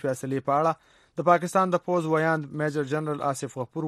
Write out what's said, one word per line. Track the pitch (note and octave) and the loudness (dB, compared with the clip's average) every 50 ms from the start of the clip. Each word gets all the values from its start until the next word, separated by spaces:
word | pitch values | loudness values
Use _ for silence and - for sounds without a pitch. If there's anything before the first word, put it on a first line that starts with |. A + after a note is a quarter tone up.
| - | -2
فیصلې | C3+ C3 - C#3 C3 C3+ C3 - C#3+ | -2 -2 -2 -4 -4 -4 -2 0 0
په | C#3 D3 | 2 2
اړه | D#3+ E3 D#3 - _ _ _ _ _ _ _ | 2 2 0 -2 _ _ _ _ _ _ _
د | - C#3+ F3 | 2 4 4
پاکستان | F3 E3 F3 F3 - F#3+ F#3+ F#3 F3 | 4 4 4 2 2 2 2 2 0
د | E3+ - | 0 0
پوځ | F3+ F3+ F3 D#3 D#3 | 0 0 0 2 2
ویاند | D#3+ D#3 D#3+ D#3+ D#3+ D#3 D3 C#3+ - D3+ | 2 2 2 2 0 0 -2 -6 -4 -4
میجر | D3+ D3+ C#3+ D3+ C#3 C3 | -4 -2 -2 -2 -2 -2
جنرال | D3+ D#3 D#3 D3+ D3 C#3 C#3+ C#3+ | -2 -4 -2 -4 -4 -2 -2 -2
آصف | C3 - C#3+ B2+ - C3 | -2 -4 -6 -8 -6 -8
غفور | A#2+ - - D#3+ D#3+ | -8 -6 -6 -6 -4